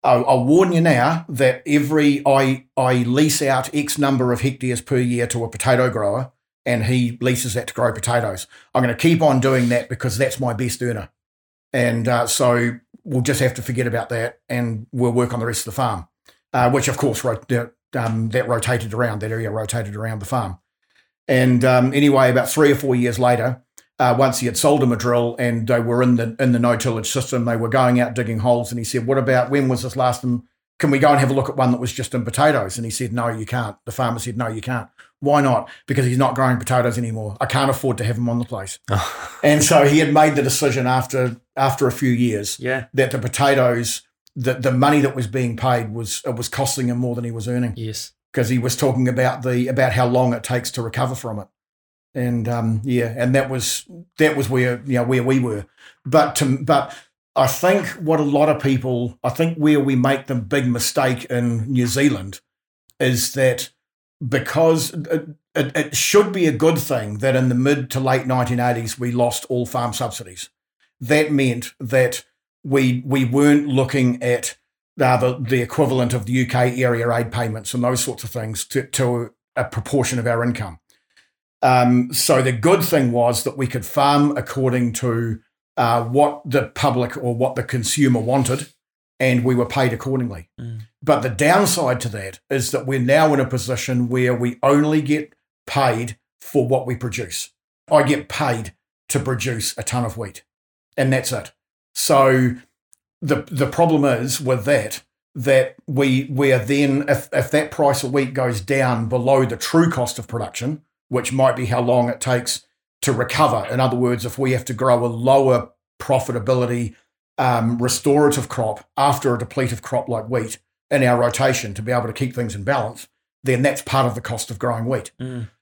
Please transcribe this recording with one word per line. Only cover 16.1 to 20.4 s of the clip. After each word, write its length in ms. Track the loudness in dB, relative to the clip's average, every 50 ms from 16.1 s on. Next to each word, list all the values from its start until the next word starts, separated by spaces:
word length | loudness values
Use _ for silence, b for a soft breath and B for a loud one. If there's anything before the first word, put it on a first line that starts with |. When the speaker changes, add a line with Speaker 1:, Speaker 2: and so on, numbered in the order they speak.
| _ _ _ b b b b b 0
Speaker 1:
Uh, 180 | 2 2 4
which, 180 | 4 2 2 0
of 80 | -2
course, 260 | 0 0 -2 -2 -2 -2
ro-, 140 | -4 -4 -4 -4 _
uh, 160 | -2 -2 -2 -6 _ _ _ _ -6 -4
um, 320 | -2 -2 -2 -2 -2 -2
that 180 | -2 -2 0 0
rotated 460 | -2 -2 0 0 -2 -2 -2 -4 -4
around, 260 | -2 -2 -2 -2 -6
that 100 | -6 -6
area 200 | -6 -6 -6 -6
rotated 440 | -6 -6 -6 -6 -6 -6 -6 -6 -8
around 260 | -8 -8 -8 -8 -8
the 40 | -6
farm. 340 | -4 -4 -4